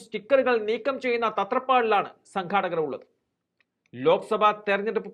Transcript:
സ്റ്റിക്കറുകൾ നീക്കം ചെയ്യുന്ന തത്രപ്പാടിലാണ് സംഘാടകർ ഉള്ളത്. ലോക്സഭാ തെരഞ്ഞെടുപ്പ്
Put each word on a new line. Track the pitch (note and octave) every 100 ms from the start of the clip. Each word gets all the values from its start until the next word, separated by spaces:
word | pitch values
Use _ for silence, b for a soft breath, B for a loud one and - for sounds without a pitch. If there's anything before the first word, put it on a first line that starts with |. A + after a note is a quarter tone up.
സ്റ്റിക്കറുകൾ | - G#3 G3+ C4+ B3 A#3+ G#3
നീക്കം | A3+ C4+ C4
ചെയ്യുന്ന | B3+ A#3+ A3+ G#3+
തത്രപ്പാടിലാണ് | G3 B3+ C4 B3+ A3+ G#3 E3 - _
സംഘാടകർ | G3 F3 G3 F3+ E3
ഉള്ളത്. | D3+ A2+ - _ _ _ _ _ _ _ _ A#2+ C#3
ലോക്സഭാ | F#3+ G3 G#3+ G#3 G#3 G#3
തെരഞ്ഞെടുപ്പ് | G3 G#3 G#3+ G3